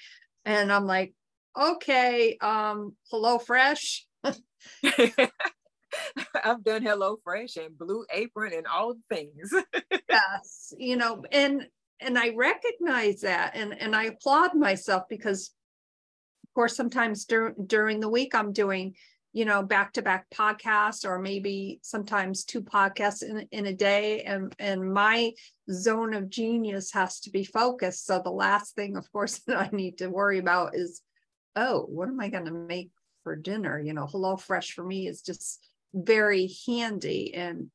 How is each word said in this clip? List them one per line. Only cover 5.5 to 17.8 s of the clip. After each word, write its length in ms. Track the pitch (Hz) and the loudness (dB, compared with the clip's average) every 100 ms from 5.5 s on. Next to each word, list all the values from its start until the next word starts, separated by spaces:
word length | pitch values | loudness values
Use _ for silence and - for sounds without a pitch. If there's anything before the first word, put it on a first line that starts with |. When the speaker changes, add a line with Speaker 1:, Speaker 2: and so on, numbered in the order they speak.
| - _ _ _ - 605 269 - - | -8 _ _ _ -10 -10 -10 -6 -2
Speaker 2:
I've 200 | 220 233 | 0 0
done 200 | 202 220 | 0 0
HelloFresh 720 | 220 208 196 220 - 196 240 - | 0 0 0 -2 -4 -6 -6 -10
and 140 | 160 156 | -12 -10
Blue 280 | 170 214 214 | -6 -6 -4
Apron 400 | 180 233 208 208 | -4 -4 -4 -6
and 140 | 165 151 | -6 -4
all 260 | 170 226 | -2 -2
the 220 | 233 - 185 | -4 -6 -6
things. 380 | 147 147 190 349 | -6 -12 -4 -2
<laughs> 40 | 381 - - 381 - | -2 -4 -2 -4 2
Speaker 1:
Yes, 640 | 220 190 196 - - - - | 4 4 -2 -8 -20 -20 -8
you 180 | 254 247 | -2 0
know, 280 | 233 226 - | 0 -2 0
and, 340 | 285 277 277 - _ _ _ | 4 4 2 -4 _ _ _
and 180 | 247 247 | -2 2
I 120 | 233 226 | 2 2
recognize 840 | 269 - 480 480 339 254 214 196 | 2 2 -2 -2 0 2 2 0
that, 300 | 202 175 175 - | 0 0 0 -4
and, 180 | 208 202 | -6 -6
and 120 | 220 | 0
I 120 | 214 226 | 0 0
applaud 500 | 220 277 285 359 320 | -2 4 6 6 6
myself 480 | 202 190 - 185 185 | 4 2 2 0 0
because, 420 | 214 220 190 - _ _ _ _ _ _ _ _ _ - | -4 -2 -2 -6 _ _ _ _ _ _ _ _ _ -6
of 80 | |
course, 200 | - 233 - | 0 2 0
sometimes 500 | 240 247 226 208 - | -2 0 0 -2 0
dur-, 280 | 226 226 226 190 | 0 0 -4 0
during 340 | 214 | 2